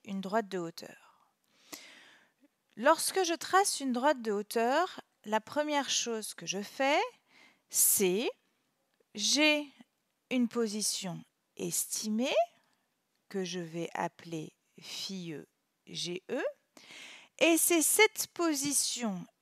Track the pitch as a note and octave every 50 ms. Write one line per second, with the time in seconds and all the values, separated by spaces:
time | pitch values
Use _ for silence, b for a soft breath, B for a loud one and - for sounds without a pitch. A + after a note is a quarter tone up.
0 | - A3 G3 F#3+ F#3+ F#3+ G3+ A3+ A3 F#3 F#3+ F3+ E3+ E3 - - - - - -
1 | - - _ _ _ _ _ _ _ B B B B B B B B B B B
2 | B B B B B B B B C#4 _ _ _ _ _ _ - A#3 D4 E4 -
3 | - - - F#4+ F#4 E4 E4 - - - F4+ F#4+ G4+ - - - C#4 C4 A#3 B3
4 | B3 D4+ D4+ B3+ A3 A3+ G3+ G#3 G#3 - - A#3 A3+ A#3+ C4+ D#4 F4+ - - -
5 | - _ _ _ _ G#3+ G#3+ A3 - - - D4 D4+ D4+ D4 C#4+ C4 - - -
6 | - A#3+ A3+ A3 G#3 - - - E3+ D#3+ E3 G3 G3+ - - - C4+ C4+ D4+ F4+
7 | A4+ B4 - _ b b b b b b b b b b - - - - - -
8 | G3 F3+ F3+ G#3 C4+ G#4+ - - _ _ _ _ _ _ _ _ _ _ _ _
9 | _ _ - G#3+ G3+ A3 B3 C#4 D4+ D4+ D4+ D4 D4 C#4 - - - _ _ _
10 | _ _ _ _ _ _ B3 B3+ A#3+ A3+ - A#3+ A3+ G#3+ G3+ G#3+ G3 - - -
11 | F#3+ F3+ E3 D#3+ D#3+ - _ _ _ _ _ - F#3+ F3 E3 - - - - -
12 | - G#3+ G#3+ A3 B3 D4+ - D#5 F5 - _ _ _ _ _ _ _ _ _ _
13 | _ _ _ _ _ _ - G3 F#3 E3+ F3+ F3+ E3+ D#3+ D#3+ E3+ E3+ - - -
14 | F3+ E3 - - - E3+ E3 D#3 D#3 F3 - _ _ _ _ - - - - -
15 | - - F#3+ F#3 F3 E3 D3+ - - - _ _ _ _ _ _ _ - F3 D#3+
16 | D#3+ F3 F3 - - - A3+ C#4 G#4 D5 C#5+ - _ _ B B B B B B
17 | B B B B B B B - C#4 D#4+ E4+ D#4 - - F4 E4 C#4+ - - -
18 | G#4+ G#4 - - - - _ - E4+ E4 D4 C4 C#4 D4 C4+ - - - - A#3+
19 | A#3+ G#3+ F#3+ F3 E3+ - _ _